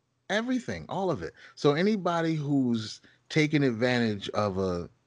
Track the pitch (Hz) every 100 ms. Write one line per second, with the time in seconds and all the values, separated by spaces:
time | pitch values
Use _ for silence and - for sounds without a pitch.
0 | _ _ - 202 247 254 170 90 - 170
1 | 190 110 80 - - - 147 147 202 214
2 | 175 170 165 160 143 139 123 113 107 -
3 | - _ - 160 151 151 135 110 123 123
4 | 113 101 - 104 104 92 95 87 82 _